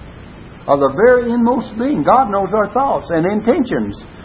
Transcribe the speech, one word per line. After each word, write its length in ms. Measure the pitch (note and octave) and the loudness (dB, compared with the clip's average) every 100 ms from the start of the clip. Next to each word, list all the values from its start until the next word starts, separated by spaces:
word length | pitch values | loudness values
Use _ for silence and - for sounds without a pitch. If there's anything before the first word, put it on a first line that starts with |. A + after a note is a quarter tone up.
| - - - - - - - | -20 -20 -20 -20 -20 -10 0
of 120 | C#3+ | 2
the 140 | C#3 C#3+ A#3+ | 2 4 4
very 240 | B3 A#3+ | 4 2
inmost 460 | A#3+ A#3 B3+ - G#3+ | 0 2 0 -4 -4
being. 260 | C4 G#3+ | -2 0
God 260 | D3 A#3+ A#3+ | 2 2 2
knows 240 | G3 F#3 | -2 0
our 160 | G#3+ G3+ | 0 0
thoughts 400 | B3+ C4+ D#3 - | 0 -2 -2 -2
and 140 | E3 F3 | -2 0
intentions. 800 | G#3+ A3+ D#4+ - D3 G#2 G2+ - - | 0 0 0 0 -2 -4 -8 -16 -18